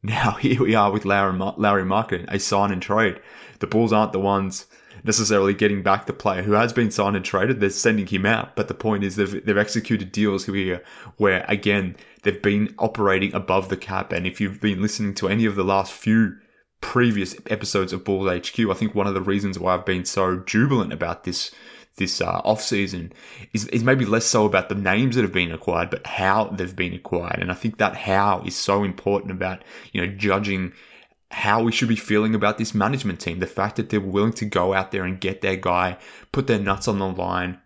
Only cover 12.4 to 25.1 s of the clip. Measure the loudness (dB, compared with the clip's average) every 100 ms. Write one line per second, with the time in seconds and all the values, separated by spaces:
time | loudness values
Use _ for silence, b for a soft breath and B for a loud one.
12.4 | 0 2 0 -2 -4 2 2 4 2 -2
13.4 | 0 0 0 -6 -4 -6 -4 -4 -4 -4
14.4 | -6 -2 -2 0 -2 -2 -6 -2 0 2
15.4 | 2 2 2 2 0 -4 2 4 4 0
16.4 | b b b _ -2 2 4 2 -4 -8
17.4 | -6 -4 -2 -2 -2 -4 -2 0 0 -2
18.4 | -4 -2 0 0 0 0 0 0 0 0
19.4 | 0 -2 2 2 2 -2 -2 0 0 0
20.4 | 0 2 4 2 0 -4 -6 -6 -6 -6
21.4 | -8 B B B B -6 -4 -2 -2 -2
22.4 | 0 0 0 -2 -2 -4 -10 B B B
23.4 | B -6 -2 0 2 2 2 0 2 2
24.4 | 4 2 0 -2 2 2 2